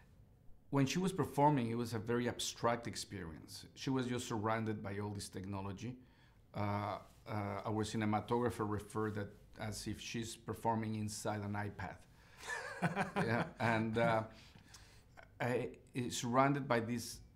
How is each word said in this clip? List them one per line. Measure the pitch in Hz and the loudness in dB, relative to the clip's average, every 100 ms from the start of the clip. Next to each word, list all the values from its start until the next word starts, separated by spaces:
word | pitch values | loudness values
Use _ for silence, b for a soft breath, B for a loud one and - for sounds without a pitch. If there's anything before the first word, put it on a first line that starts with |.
| B B - - - - - | B B -20 -20 -18 -18 0
when | 139 135 | 4 4
she | 175 | 4
was | 185 | 2
performing, | - 135 - 143 143 113 | 2 0 6 6 6 2
it | 117 | 0
was | 117 | -2
a | 113 | -2
very | 110 120 120 | 0 2 2
abstract | - - - 117 120 113 | 0 -4 2 2 2 0
experience. | 98 - 101 85 82 - - - - | -6 -8 -8 -8 -10 -12 -16 -16 -8
She | 139 | -2
was | 131 123 | 0 0
just | 123 - | -2 -2
surrounded | 117 107 113 110 104 | 0 2 2 0 -2
by | 101 101 | -4 -4
all | 104 | -4
this | 104 - | -6 -6
technology. | 101 95 98 98 98 117 - B B B B - | -8 -6 -6 -6 -6 -8 -10 B B B B -12
Uh, | - 104 101 104 95 - - - | -4 0 0 0 -4 -8 -16 -6
uh, | 107 101 98 120 | -4 -2 -2 -2
our | 107 107 | 0 0
cinematographer | 113 107 107 - 120 120 - 104 | 2 2 2 2 2 2 2 0
referred | 104 - 110 107 104 | 0 -2 0 0 0
that | 101 - - - | -6 -8 -18 -10
as | 110 104 113 | -6 -6 -6
if | 98 | -6
she's | - 120 110 - | -4 -4 -6 -8
performing | - 101 117 110 110 110 | -8 -2 0 2 0 -2
inside | 104 - 113 107 | -2 -4 -2 -2
an | 101 | -2
iPad. | 101 104 - 95 - - B B B B B B B 165 196 190 202 | -2 -4 -4 -8 -10 -18 B B B B B B B -2 0 -2 0
<laughs> | 127 | 2
Yeah, | 117 170 - | 2 0 0
and, | 117 113 113 113 | 2 2 2 4
uh, | 117 113 110 B B B B B B B B - - - | 4 4 0 B B B B B B B B -20 -14 -4
I, | 127 123 - - - | 0 0 0 -6 -10
is | 135 120 - | -4 -2 -2
surrounded | 120 127 139 143 131 | 2 6 6 6 4
by | 120 | 2
this | 110 120 - - - | 2 -2 -4 -10 -14